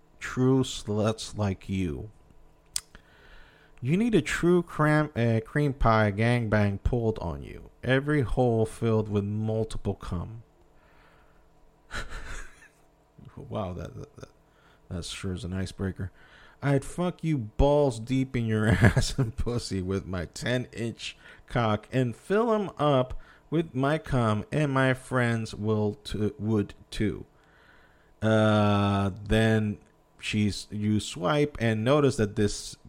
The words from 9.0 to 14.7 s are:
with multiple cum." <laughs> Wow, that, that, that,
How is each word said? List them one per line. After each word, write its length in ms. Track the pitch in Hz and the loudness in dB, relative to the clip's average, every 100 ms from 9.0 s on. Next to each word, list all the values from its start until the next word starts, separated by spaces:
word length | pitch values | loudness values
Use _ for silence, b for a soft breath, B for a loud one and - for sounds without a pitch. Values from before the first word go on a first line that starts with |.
| 107 | 2
with 160 | 104 | 0
multiple 680 | 101 107 110 110 110 - 101 | 0 -2 -2 -2 -4 -4 -6
cum." 500 | 95 - 95 101 113 - _ _ b b b b b b b b _ - _ - | -6 -6 -8 -8 -12 -20 _ _ b b b b b b b b _ -20 _ -12
<laughs> 140 | B B B B B B B B B _ _ _ - - - | B B B B B B B B B _ _ _ -20 -20 -18
Wow, 360 | - 110 92 | -10 -6 -6
that, 240 | 87 - - | -8 -12 -12
that, 200 | - - | -16 -16
that, 120 | - _ b b b | -20 _ b b b